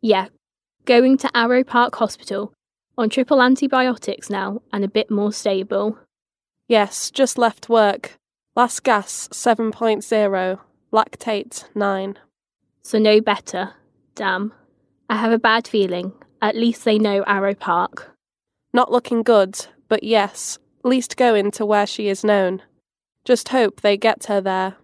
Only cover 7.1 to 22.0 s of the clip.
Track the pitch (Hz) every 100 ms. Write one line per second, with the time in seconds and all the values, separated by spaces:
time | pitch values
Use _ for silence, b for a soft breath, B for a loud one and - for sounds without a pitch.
7.1 | - 262 - 233 - - 226 208 196 -
8.1 | _ _ _ _ - 240 - - 214 -
9.1 | - - - 240 220 226 - 226 214 -
10.1 | 220 208 190 185 190 _ _ _ 220 -
11.1 | - - 208 233 - - 208 202 190 196
12.1 | 202 _ _ _ _ _ _ - 220 214
13.1 | 214 220 202 - 185 196 - _ _ _
14.1 | - 202 185 208 - _ _ _ _ _
15.1 | 214 226 233 233 226 233 220 190 180 185
16.1 | - - _ 214 220 233 226 - 214 214
17.1 | 196 196 202 196 202 - 175 185 - -
18.1 | _ _ _ _ _ _ 247 254 247 240
19.1 | 233 220 220 190 196 - _ _ 220 214
20.1 | 220 202 - - - _ _ 247 254 240
21.1 | - 247 214 202 - 208 208 202 -